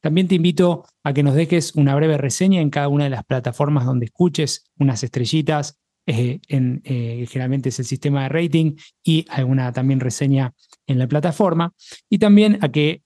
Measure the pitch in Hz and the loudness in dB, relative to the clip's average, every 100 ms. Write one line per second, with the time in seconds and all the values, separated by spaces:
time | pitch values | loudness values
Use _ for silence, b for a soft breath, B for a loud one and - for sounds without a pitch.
0 | 160 165 185 180 170 156 180 165 - _ | 0 0 2 2 2 2 0 0 -8 _
1 | 147 139 143 139 160 170 - 156 139 139 | -4 0 2 2 2 0 0 0 2 2
2 | 160 147 135 - 190 185 151 147 143 143 | 0 0 -2 0 2 2 0 0 0 0
3 | 143 127 - 131 123 - 143 147 123 127 | 0 -4 -4 -4 -4 -2 0 0 0 -2
4 | 117 _ 175 147 143 - _ _ 139 113 | -4 _ 0 0 -6 -6 _ _ -2 0
5 | 123 131 120 156 147 151 147 _ _ _ | -6 -6 -2 -2 0 -2 -4 _ _ _
6 | - 117 123 131 _ 139 127 131 - 123 | -6 -2 -2 -6 _ -2 -2 -4 -6 -6
7 | 117 117 120 131 127 139 131 120 123 131 | -6 -8 -8 -6 -4 -4 -4 -6 -8 -4
8 | 147 139 135 160 170 160 160 151 B _ | -2 -2 -2 -2 0 0 0 -4 B _
9 | - 160 - - 127 131 127 123 131 131 | 0 0 0 -4 0 0 -2 -2 0 0
10 | 127 - 139 135 127 _ b _ - 131 | -2 -2 0 0 0 _ b _ -4 -2
11 | 127 147 175 156 196 165 170 _ B B | 0 0 -2 0 0 2 -2 _ B B
12 | _ 208 214 202 214 208 151 147 147 165 | _ 2 6 8 6 4 0 2 0 -2